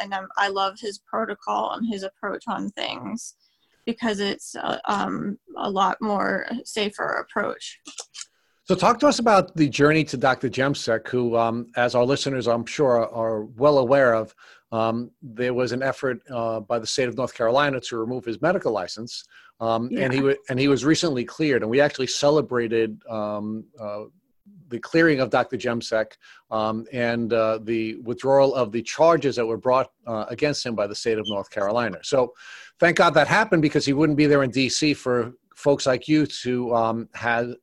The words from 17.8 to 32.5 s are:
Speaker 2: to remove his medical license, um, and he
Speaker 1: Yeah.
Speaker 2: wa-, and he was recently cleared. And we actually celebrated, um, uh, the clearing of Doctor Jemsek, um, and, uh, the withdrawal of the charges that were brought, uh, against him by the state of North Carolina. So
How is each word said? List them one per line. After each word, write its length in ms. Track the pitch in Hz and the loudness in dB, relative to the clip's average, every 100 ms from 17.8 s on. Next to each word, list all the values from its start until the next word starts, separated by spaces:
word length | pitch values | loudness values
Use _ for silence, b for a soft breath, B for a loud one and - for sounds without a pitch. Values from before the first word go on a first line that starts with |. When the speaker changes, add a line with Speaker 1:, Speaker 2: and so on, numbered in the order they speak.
Speaker 2:
to 180 | - 117 | -6 -6
remove 260 | 113 127 | -4 -6
his 160 | 117 107 | -6 -2
medical 320 | 160 190 131 | 0 0 0
license, 500 | 104 87 - 120 - b b b - | -2 -4 -10 -12 -14 b b b -6
um, 300 | 113 113 120 233 | -2 0 -2 -2
and 160 | 135 | 0
he 60 | 131 | 2
Speaker 1:
Yeah. 60 | |
Speaker 2:
wa-, 100 | 139 139 - | 2 0 -2
and 100 | 127 | 0
he 100 | 143 | 2
was 140 | 131 | 2
recently 420 | 135 156 175 127 | 2 2 0 -2
cleared. 360 | 117 - 156 120 | -4 -2 0 0
And 100 | 107 | 2
we 100 | 127 | 2
actually 260 | 147 - 123 | 2 0 -4
celebrated, 920 | - 143 151 117 123 113 113 110 107 123 | 0 2 2 2 -2 0 0 0 -4 -10
um, 600 | 110 104 104 107 110 - - | -6 -4 -6 -6 -8 -12 -14
uh, 260 | 104 104 - _ _ _ _ 196 - | -10 -10 -12 _ _ _ _ -20 -12
the 120 | 117 | -12
clearing 400 | - 165 165 135 | 0 4 4 4
of 80 | 120 | 2
Doctor 300 | 127 123 123 | 0 0 -4
Jemsek, 540 | 123 117 - 110 110 - B B - | -4 -4 -2 -2 -2 -10 B B -6
um, 360 | 110 107 110 113 | -2 -2 -4 -6
and, 440 | 123 120 117 113 | -4 -2 -2 0
uh, 240 | 113 110 110 | 2 2 0
the 340 | 107 113 110 110 | -2 -4 -4 -6
withdrawal 580 | 117 120 135 139 135 | -8 -4 2 4 4
of 180 | 131 110 | 2 -2
the 100 | 117 | -4
charges 540 | 113 - 165 165 143 117 | -4 2 4 4 2 -2
that 100 | 113 | -2
were 120 | 110 | -2
brought, 340 | 127 127 123 _ 120 | 2 2 0 _ -8
uh, 180 | 110 104 | -6 -6
against 360 | 120 147 135 | -2 -2 -2
him 100 | 123 | -4
by 120 | 107 101 | -2 -4
the 80 | |
state 240 | 101 117 110 | -2 -2 -2
of 80 | 101 | -2
North 220 | 101 95 | -6 -6
Carolina. 480 | 104 98 117 113 87 | -4 0 0 -2 -6
So 300 | - 135 123 B B | -2 0 0 B B